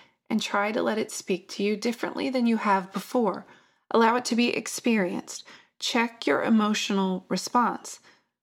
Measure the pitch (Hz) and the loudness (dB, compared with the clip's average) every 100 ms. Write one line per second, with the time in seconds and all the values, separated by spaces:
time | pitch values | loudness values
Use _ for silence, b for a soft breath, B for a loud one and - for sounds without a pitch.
0 | b b _ 214 - 208 208 220 233 220 | b b _ -2 0 -2 0 0 0 0
1 | - - - 185 - - 202 214 240 226 | -4 -8 -4 -4 -4 -4 -2 0 -2 -4
2 | - - 269 254 233 220 208 190 185 196 | -6 -4 -2 2 2 2 2 2 0 -8
3 | - 254 214 - - b b b b 226 | -2 0 0 -2 -10 b b b b 4
4 | 226 240 240 226 240 - - - 247 220 | 4 2 0 0 2 0 -6 -4 0 2
5 | 180 196 - - B B B _ - 226 | 0 -4 -10 -16 B B B _ -4 -2
6 | 233 - - 277 - 226 214 208 - 196 | -2 -2 0 0 4 4 4 0 0 0
7 | 190 185 - 185 - 247 220 - - - | 0 -2 -4 -6 0 0 0 -2 -10 -18
8 | b b b _ | b b b _